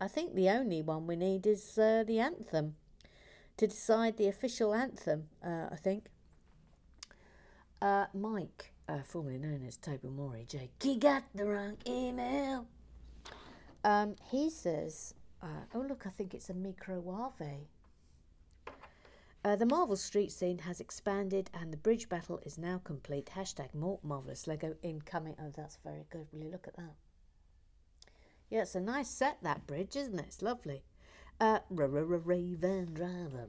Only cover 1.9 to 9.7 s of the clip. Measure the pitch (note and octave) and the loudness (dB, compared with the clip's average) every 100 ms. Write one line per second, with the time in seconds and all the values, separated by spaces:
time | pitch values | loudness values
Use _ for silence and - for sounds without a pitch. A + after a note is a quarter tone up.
1.9 | A3 G#3+ A3+ B3+ F4 - D#3+ D3+ D3+ - | 8 4 4 2 0 -2 0 0 -2 -14
2.9 | - - - - - - - G#3+ - - | -20 -20 -20 -20 -20 -20 2 2 2 4
3.9 | A3 A3+ A3+ G3+ G3+ B3+ A#3 A3 G#3+ B3+ | 6 6 4 2 2 -2 2 2 2 0
4.9 | - - D#3 D#3 - F3 E3 D#3+ E3 F#3+ | -2 -2 -2 -2 -10 -6 -4 -4 -2 0
5.9 | G3+ - - - - - - - - - | 0 -4 -20 -20 -20 -20 -20 -20 -20 -20
6.9 | - - - - - - - - - G3+ | -20 -20 -20 -20 -20 -20 -20 -20 0 4
7.9 | G3 G3 G3 G#3+ A3 F#3+ - - - - | 6 4 0 -2 -2 -4 -10 -18 -12 -6
8.9 | D3 C3 F3 D3 C3 D3+ D3 B2+ | -6 -4 -6 -4 -4 -2 -2 -6